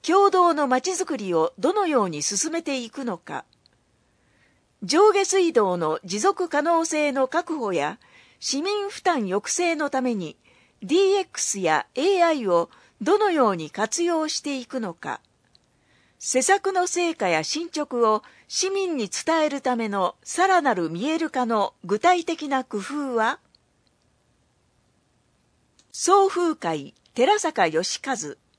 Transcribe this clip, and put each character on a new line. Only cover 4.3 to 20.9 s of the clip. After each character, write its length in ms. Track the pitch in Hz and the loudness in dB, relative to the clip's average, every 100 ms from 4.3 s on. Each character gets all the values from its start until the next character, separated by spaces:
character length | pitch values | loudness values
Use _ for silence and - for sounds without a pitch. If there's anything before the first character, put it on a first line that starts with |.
| _ _ _ _ _ | _ _ _ _ _
上 260 | 185 320 427 | -2 4 6
下 140 | 392 | 4
水 280 | 392 381 339 | 2 2 4
道 240 | 240 196 180 | 4 2 0
の 220 | 156 156 | -2 -2
持 160 | 170 208 | -6 0
続 280 | 370 - 349 | 0 0 -2
可 140 | 294 | -2
能 220 | 311 330 | 0 0
性 260 | 330 302 294 | 0 0 0
の 160 | 269 262 | 0 0
確 300 | 330 349 311 | -2 -4 -6
保 160 | 208 | -2
や、 260 | 170 147 214 _ - _ _ | -2 -2 -6 _ -20 _ _
市 240 | - 277 | -6 -4
民 260 | 381 415 403 | -2 -4 -6
負 120 | - | -4
担 200 | 370 294 | -2 0
抑 260 | 190 196 - | 0 -4 -4
制 260 | - 349 | -2 -2
の 160 | 311 285 | -2 -2
た 100 | 262 | -2
め 140 | 247 | -2
に、 220 | 214 156 - _ _ _ _ | -4 -6 -12 _ _ _ _
デ 120 | 185 | 0
ィ 40 | 339 381 | 2 4
ー 20 | 392 | 2
エ 40 | |
ッ 40 | 359 | -2
ク 140 | - | -6
ス 180 | - 196 | -6 -2
や 300 | 165 156 - - | 2 0 0 -2
エ 240 | 359 370 | 0 4
ー 40 | |
ア 60 | 339 | 2
イ 160 | 302 202 | 2 2
を 240 | 170 - - _ _ | 2 0 -10 _ _
ど 160 | 233 415 | 0 2
の 140 | 415 | 2
よ 180 | 320 220 | 4 2
う 60 | 175 | 2
に 120 | 151 | -6
活 360 | - 214 - | -4 -4 -2
用 240 | 349 320 311 | 0 0 -2
し 120 | - | -4
て 200 | 294 269 | -6 -8
い 60 | 240 | -6
く 120 | 262 | -8
の 160 | 202 | -8
か。 260 | 165 139 120 _ _ _ _ _ _ _ _ _ _ | -10 -10 -10 _ _ _ _ _ _ _ _ _ _
施 220 | - 262 | -2 0
策 300 | 311 392 381 | 2 2 2
の 140 | 370 359 | -2 -2
成 300 | 359 339 - | -2 -2 -2
果 120 | 185 | 0
や 140 | 160 | 0
進 280 | 156 311 339 | -2 -6 -6
捗 260 | 302 285 240 220 | -8 -6 0 2
を 140 | 214 - - _ | 2 -4 -20 _
市 240 | - 381 | -4 -2
民 260 | 392 359 285 | -2 -2 -2
に 120 | 202 | -4
伝 340 | - - 330 | -4 0 0
え 80 | 302 | 0
る 100 | 277 | 0
た 140 | 254 | -2
め 140 | 240 220 | -2 -2
の 260 | 202 175 - | 0 -2 -2
さ 240 | - - 381 | -10 0 4
ら 160 | 359 | 4
な 120 | 285 | 4
る 160 | 180 160 | 0 -2